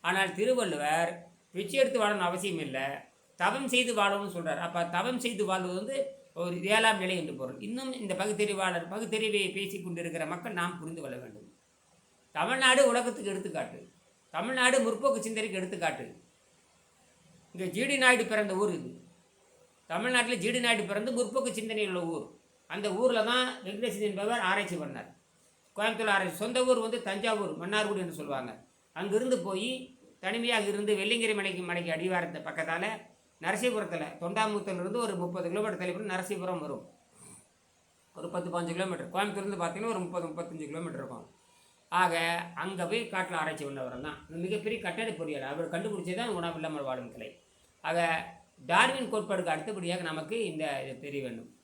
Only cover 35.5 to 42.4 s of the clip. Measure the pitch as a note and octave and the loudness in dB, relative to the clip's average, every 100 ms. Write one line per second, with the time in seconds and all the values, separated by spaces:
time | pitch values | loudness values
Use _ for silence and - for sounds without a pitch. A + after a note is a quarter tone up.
35.5 | G3 G#3+ F3 F3+ F3 G#3+ F#3 F#3 F#3+ F#3 | 0 0 -2 -4 -4 -4 -4 -2 -4 -2
36.5 | F3+ D3+ C3+ - - _ _ - - _ | -4 -4 -8 -10 -20 _ _ -20 -20 _
37.5 | _ _ _ _ _ _ E3+ F3 F3 F3 | _ _ _ _ _ _ -10 -4 -4 -2
38.5 | E3+ E3+ E3+ F#3+ E3+ E3+ - G#3 G3 G3 | -2 -2 -2 -2 -4 -4 0 0 -2 -4
39.5 | G3 E3+ F3+ A3+ G3+ F3 F3+ E3 D#3+ E3+ | -2 -4 -2 -4 -2 -2 -4 -4 -6 -8
40.5 | D#3+ D3+ D#3 E3+ C#3 C3 A#2 - _ _ | -8 -8 -8 -8 -8 -10 -12 -16 _ _
41.5 | _ _ _ _ E3+ F3+ E3 E3 E3+ | _ _ _ _ 4 4 4 2 0